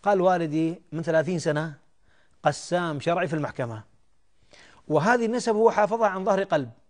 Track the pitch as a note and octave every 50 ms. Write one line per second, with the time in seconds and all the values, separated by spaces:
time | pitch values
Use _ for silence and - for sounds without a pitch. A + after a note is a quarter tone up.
0 | - G3+ G#3 F#3+ F3 F#3 F#3 F3 E3 D#3 D3 D#3+ D#3+ E3 E3+ - _ _ - D#3+
1 | D#3 E3 D#3+ D#3+ D3+ D#3 F#3 E3 - E3 D3 D3+ D#3+ E3 C#3+ _ _ _ _ _
2 | _ _ _ _ _ _ _ _ - D#3 D3 - - - E3+ F3 F3 E3 D3+ C#3+
3 | - E3 E3+ F3 F3+ E3+ E3 D#3 D3 - - - C3 A#2 A2+ A2 - _ _ _
4 | _ _ _ _ _ _ _ _ _ _ - - - - - - _ - D3+ D3+
5 | D3+ G#3+ B3 A#3+ A#3 A3 A#3 B3 - A#3 G#3+ G#3 A3+ A3+ - G3+ G#3+ F#3 G#3+ A3+
6 | A3+ G3+ F#3 F#3+ F#3+ A3 G3 F#3+ G3 G3 - D3+ C3+ A#2 A#2 _ _